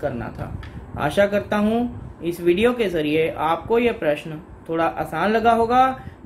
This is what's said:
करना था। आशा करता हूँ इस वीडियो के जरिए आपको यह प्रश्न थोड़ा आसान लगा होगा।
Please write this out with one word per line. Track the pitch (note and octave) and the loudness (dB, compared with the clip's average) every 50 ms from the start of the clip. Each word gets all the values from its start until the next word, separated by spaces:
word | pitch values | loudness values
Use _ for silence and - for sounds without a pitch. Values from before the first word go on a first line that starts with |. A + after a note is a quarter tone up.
करना | - C#3+ C3 A#2 A2 G#2+ | -6 -4 -4 -4 -6 -8
था। | - - - - - - - - - - - - - - | -8 -8 -10 -8 -10 -10 -12 -12 -14 -14 -14 -12 -8 -4
आशा | - D3 D3+ - G3+ | -4 0 2 2 2
करता | G3 G3 G3+ G3 - G#3+ G#3 | 2 2 0 -2 0 0 0
हूँ | G#3 G#3+ A3 A#3 A#3+ A#3+ - - - - - - - | 2 2 2 0 0 -2 -4 -8 -12 -14 -14 -6 -6
इस | E3+ E3+ F3 | -6 -4 0
वीडियो | F3 F3 F3 F3+ A3 A#3+ B3 | 2 2 4 4 4 2 2
के | A#3+ A3+ F#3+ | 2 0 0
जरिए | E3+ E3 D3+ D3 D3+ D#3 D#3+ D#3+ | 0 0 0 0 2 0 0 0
आपको | - - D3+ D#3 E3 E3+ - - A3 A#3 | -2 -2 0 0 0 -2 0 0 2 2
यह | B3 A#3+ A3+ | 4 2 2
प्रश्न | - E3+ D#3 D3 D3+ - E3+ D#3 D#3 - - - - - - | 2 0 0 0 0 -4 -8 -12 -12 -12 -16 -18 -16 -8 -4
थोड़ा | E3 E3 E3 | -2 0 0
आसान | D#3+ - - - - - D#3+ E3+ G3+ | 0 0 -2 -6 -4 -2 0 0 2
लगा | A3 A3+ A3 A#3 A3+ | 2 4 4 4 4
होगा। | A3+ A3+ A3+ B3 B3+ C4 C4 C4 C4 - - - - - | 4 4 4 4 4 4 4 2 -2 -10 -14 -16 -18 -14